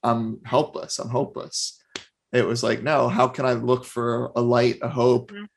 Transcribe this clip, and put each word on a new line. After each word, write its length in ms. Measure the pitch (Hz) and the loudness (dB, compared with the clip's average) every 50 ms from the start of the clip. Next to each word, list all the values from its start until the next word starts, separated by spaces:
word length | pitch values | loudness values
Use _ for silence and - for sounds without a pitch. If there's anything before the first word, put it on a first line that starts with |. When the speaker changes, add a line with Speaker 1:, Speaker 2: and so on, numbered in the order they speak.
| - | -2
Speaker 1:
I'm 380 | 120 117 117 113 110 113 - - | 0 0 0 -2 -6 -8 -10 -6
helpless. 520 | - - 147 156 - - - - - - - | 0 0 0 0 0 -4 -10 -10 -8 -8 -8
I'm 100 | - 120 | -6 -4
hopeless." 680 | 120 135 143 - - - - - - - - - - _ _ _ - - - _ _ _ _ - | -2 -2 -2 -4 -6 -12 -12 -8 -8 -8 -8 -8 -10 _ _ _ -16 -16 -16 _ _ _ _ -2
It 140 | - 123 104 | 2 2 2
was 140 | 92 120 120 - | 2 0 0 0
like, 180 | - 110 - - | -2 -2 -2 0
"No, 260 | 151 156 135 123 120 | 0 2 2 2 2
how 180 | 92 113 127 | 2 2 2
can 180 | 123 - - 131 | 2 0 0 0
I 80 | 127 123 | 0 0
look 320 | 113 117 123 127 127 127 | 0 2 2 0 0 0
for 460 | - - 120 117 120 120 120 123 123 - | -6 -6 -4 -2 -2 -2 -2 -4 -2 -2
a 60 | 120 | 0
light, 380 | 120 120 120 120 120 120 117 - | 2 4 4 4 4 2 2 0
a 80 | - 117 | -4 -4
hope?" 420 | - 120 120 127 123 120 - - | 0 2 4 4 4 4 0 -4
Speaker 2:
Mm-hmm. 140 | 101 104 208 - _ | -14 -16 -16 -16 _